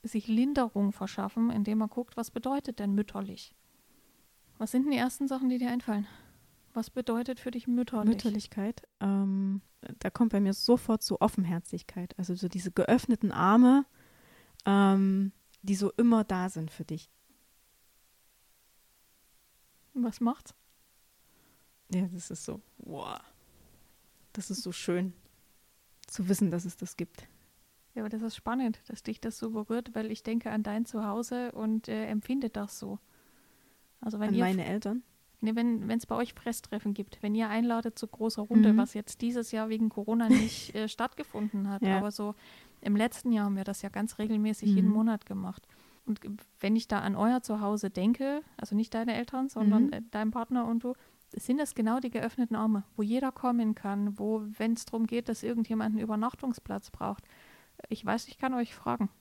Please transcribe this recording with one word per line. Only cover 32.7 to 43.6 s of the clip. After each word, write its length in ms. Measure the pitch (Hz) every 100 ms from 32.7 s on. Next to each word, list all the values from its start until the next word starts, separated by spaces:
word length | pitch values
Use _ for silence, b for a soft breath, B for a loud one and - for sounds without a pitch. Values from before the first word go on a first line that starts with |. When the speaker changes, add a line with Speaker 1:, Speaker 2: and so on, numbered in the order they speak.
| -
Speaker 1:
so. 200 | 196 202 b b b b b b b b b _
Also 200 | 233 214
wenn 80 | 214
Speaker 2:
An 40 |
Speaker 1:
ihr 100 | 190
Speaker 2:
meine 180 | 185 190
Speaker 1:
f-, 40 | -
Speaker 2:
Eltern? 340 | 202 202 240 - _ _ _
Speaker 1:
nee, 140 | 220
wenn, 340 | 220 240 226 202
wenn's 160 | 226
bei 120 | - 233
euch 180 | 240
Fresstreffen 580 | - 240 233 - 208 208
gibt, 300 | 202 202 -
wenn 120 | 208
ihr 140 | 214 220
einladet 500 | 220 233 233 233 -
zu 80 | 220
großer 360 | - 220 220
Runde, 320 | 208 220 214
Speaker 2:
Mhm. 20 | 214
Speaker 1:
was 160 | 247
jetzt 300 | 208 - -
dieses 280 | 233 240 233
Jahr 180 | 220 220
wegen 180 | 220 220
Corona 400 | 214 208 233 226
nicht, 0 |
Speaker 2:
<laughs> 460 | 247 220 - -
Speaker 1:
äh, 140 | 214 214
stattgefunden 800 | - 240 - 294 208 214 202 196
hat, 100 | 196
Speaker 2:
Ja. 140 | 190 190
Speaker 1:
aber 140 | 208
so 240 | 202 208 208 B B B B
im 140 | - 208
letzten 360 | 226 - 247
Jahr 140 | 220 202
haben 100 |
wir 80 | 196